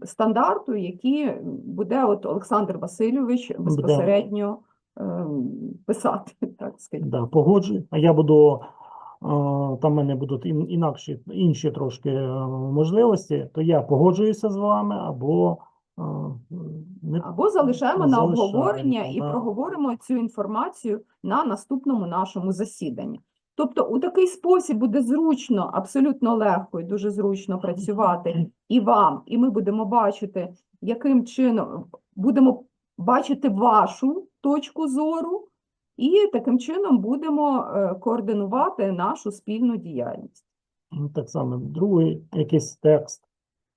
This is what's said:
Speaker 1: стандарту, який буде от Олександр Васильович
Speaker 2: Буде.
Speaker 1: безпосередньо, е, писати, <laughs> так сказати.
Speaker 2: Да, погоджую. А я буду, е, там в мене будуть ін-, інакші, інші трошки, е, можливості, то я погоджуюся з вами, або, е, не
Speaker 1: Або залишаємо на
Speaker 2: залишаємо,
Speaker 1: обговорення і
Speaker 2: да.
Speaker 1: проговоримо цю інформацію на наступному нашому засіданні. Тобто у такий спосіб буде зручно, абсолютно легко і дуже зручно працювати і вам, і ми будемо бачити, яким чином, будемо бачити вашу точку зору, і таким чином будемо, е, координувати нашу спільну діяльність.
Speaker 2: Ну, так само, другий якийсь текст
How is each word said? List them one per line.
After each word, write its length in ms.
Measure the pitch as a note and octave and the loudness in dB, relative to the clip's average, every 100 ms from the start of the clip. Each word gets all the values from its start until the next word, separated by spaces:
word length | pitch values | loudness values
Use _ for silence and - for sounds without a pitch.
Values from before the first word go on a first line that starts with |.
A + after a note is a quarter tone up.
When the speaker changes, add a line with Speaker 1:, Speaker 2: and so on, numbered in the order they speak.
Speaker 1:
стандарту, 680 | - - A3 A3+ E4 G#4 - | -12 -2 0 2 0 -2 -4
який 560 | G#3 F3+ F3+ B3+ D4 C4+ - F3 - | -6 -6 -4 -2 0 -2 -4 -8 -12
буде 400 | - F3 F#3+ B3+ | -10 -8 -2 0
от 220 | A#3+ G#3 - | 2 0 -2
Олександр 520 | F3+ - G#3 F#3+ F3 | -6 -2 -2 0 -4
Васильович 720 | F3+ - A3 C4+ A#3+ B3 - | -10 -2 0 0 0 -2 -4
Speaker 2:
Буде. 140 | - | -6
Speaker 1:
безпосередньо, 960 | F3 C#3+ C#3 D3 F3+ G3+ G3+ G#3 G3+ A3 _ _ _ - | -2 0 2 2 4 2 0 -4 -4 -6 _ _ _ -10
е, 260 | F#3+ F3 D#3+ C#3+ B2 - - - - | -8 -6 -4 -4 -6 -8 -12 -10 -6
писати, 460 | D#3 - - - _ | -4 -2 -4 -8 _
<laughs> 180 | - - | -10 -10
так 220 | - - | -14 -14
сказати. 300 | - D3+ C#3+ | -14 -8 -6
Speaker 2:
Да, 160 | B2 A#2+ | -4 0
погоджую. 580 | D#3+ D3 G3+ F#3 G3 - | 4 6 4 2 -4 -4
А 80 | D#3+ | 2
я 140 | E3 | 4
буду, 480 | D#3 D3+ D3+ D3 C3+ | 4 6 8 8 6
е, 40 | - - - - - - - D3 C#3+ C#3 C#3 B2+ | -6 -20 -20 -20 -20 -12 -2 0 0 -2 -2 0
там 100 | D#3 | 2
в 20 | |
мене 200 | D3 C#3+ | 2 2
будуть 320 | C3+ C3+ C#3+ F3 | -2 -4 -6 -2
ін-, 200 | D#3 E3+ | -2 -2
інакші, 500 | E3+ D#3+ - - C#3 - | 0 -2 -4 -10 -12 -10
інші 440 | F#3+ F3 - D3+ | 0 2 2 -2
трошки, 400 | - C3+ - C#3+ | -2 -6 -4 -4
е, 180 | C3+ C3 C3 C3 | -2 -2 -4 -4
можливості, 1000 | C3 C3+ C#3+ D#3+ G#3 A#3+ G3 - D3 - | -4 -2 0 2 4 4 2 0 -4 -4
то 80 | D#3 | -2
я 200 | D#3+ D#3 | 2 2
погоджуюся 680 | C#3 C#3 F3+ F3+ G#3+ G#3 G#3+ | 4 4 6 6 0 0 -2
з 60 | G3 | -2
вами, 380 | G#3 G#3 G#3 | 0 0 0
або, 640 | G3 E3+ C3 C3+ E3+ F3 E3 - _ _ - | -4 -6 -4 0 2 2 0 -10 _ _ -12
е, 40 | D#3+ D3 D3 B2 - F3 D#3+ D#3 D#3+ F#3+ | -8 -6 -8 -10 -12 -12 -12 -12 -16 -12
не 180 | D#3 E3 | -4 -4
Speaker 1:
Або 260 | - E3+ G#4 | -4 0 2
залишаємо 560 | F#4 C#4 B3 C#4 F#4 D4+ | 4 2 2 0 2 4
на 100 | A#3+ | 4
Speaker 2:
залишаємо, 260 | F3 A#3 G3+ | 4 2 2
Speaker 1:
обговорення 560 | A3 F#4 G#4 C#4 A#3 | 2 0 0 0 -2
і 160 | F3+ - | -2 -4
Speaker 2:
да. 100 | D3 | -4
Speaker 1:
проговоримо 640 | B3 A3+ G3+ E4 F4+ C#4 A#3 | -4 -4 -4 -6 -4 -4 -4
цю 180 | - B3+ | -4 -2
інформацію 840 | A3+ A3 G3 G#3+ E4+ - A#3 G#3+ - _ | -2 -4 -6 -4 -6 -6 -6 -6 -8 _
на 220 | F#3 B3 | -4 -2
наступному 600 | D#4 A3 - C4+ C#4 A#3+ F3 | -2 -4 -4 -4 0 -2 -2
нашому 460 | F3 F#3 G3 F#3 | -2 -4 -2 -4
засіданні. 680 | F3+ A3 - D#3+ A#2 - - _ _ _ - | -2 -6 -6 -8 -8 -10 -12 _ _ _ -4
Тобто 300 | C4+ - - | -2 0 0
у 100 | B3+ | 0
такий 280 | F4+ F#4 F#4 | 0 2 2
спосіб 500 | - F4 F4+ - A3 | 2 4 4 4 0
буде 240 | A#3+ B3+ | 2 2
зручно, 680 | A#3+ D4+ D#4+ C#4 - G3+ F3 | 2 2 2 2 2 0 0
абсолютно 600 | - F#3+ C#4 C#4 - A3+ A3+ | -4 -4 2 2 2 0 2
легко 440 | G#3 F3+ F#3 F3 | 2 0 -2 -8
і 40 | |
дуже 260 | E3+ G3+ G#3 | -6 -4 -2
зручно 480 | G3+ G3+ G3 - F#3 | 0 0 -2 -4 -4
працювати 880 | F3+ F3 G3+ G#3 G3 F3 E3+ E3 E3 - _ | -4 -4 -4 0 2 2 -2 -2 -4 -6 _
і 120 | A#3+ | 2
вам, 420 | G#3 A3 F#3+ - - | 4 4 4 2 -2
і 120 | A#3 | 2
ми 120 | B3+ | 2
будемо 340 | G#3+ G3 G#3+ | 2 0 -2
бачити, 680 | G3+ A#3+ G#3 G3+ G3+ F#3+ F3 - _ _ | 0 2 2 0 -6 -6 -8 -12 _ _
яким 460 | F#3 A3+ C#4+ B3+ A#3+ | -6 -2 2 2 2
чином, 580 | - B3+ A3 - - - - _ - | 0 2 2 -2 -8 -14 -20 _ -2
будемо 480 | A3 A#3+ C4 B3 - _ _ - | 0 6 4 4 -6 _ _ -6
бачити 500 | F3+ C4 C#4 C#4+ C#4 | 0 0 0 -2 0
вашу 800 | G3 A#3+ G#3+ - - C4+ F4+ - _ | 2 4 4 4 0 -2 -2 -8 _
точку 480 | C#4 D4 C#4+ - D#4 | -2 -2 -4 -6 -4
зору, 600 | C4 D#4 E4 E4 G4 - _ _ _ _ - | -2 -2 -2 -4 -6 -8 _ _ _ _ -2
і 300 | B3+ G4 G4+ | 2 4 4
таким 260 | A#3 C4 B3 | 0 0 0
чином 400 | C4+ F4 G4+ A#3+ | 0 -2 2 2
будемо, 600 | G3+ C#4 D#4+ D4 D4 B3+ - | 2 -2 -2 0 2 0 -2
е, 200 | G3+ F#3+ | -2 -2
координувати 960 | F#3 A#3 A#3 G3+ G#3 G3 B3 E4+ - G3 | -2 -2 -2 -2 -2 -2 0 0 0 -2
нашу 380 | F3+ F#3+ D#4 G#3 | -2 -4 -4 -8
спільну 440 | G3 - A3 B3 A3 | -10 -8 -2 0 -2
діяльність. 680 | E3+ C3 A#2+ - - _ _ _ _ _ _ | -6 -6 -6 -8 -14 _ _ _ _ _ _
Speaker 2:
Ну, 160 | D#3 D3 | -8 -6
так 220 | D3 - | -6 -6
само, 260 | C3 B2+ B2 | -6 -4 -6
другий 640 | C3+ D#3 G3+ F3 D#3+ D#3 - | -8 -2 2 4 4 0 -6
якийсь 440 | F3 D3+ D#3 - - | -4 0 0 0 0
текст 480 | D3+ D3+ - - _ _ _ _ _ | 4 4 2 -14 _ _ _ _ _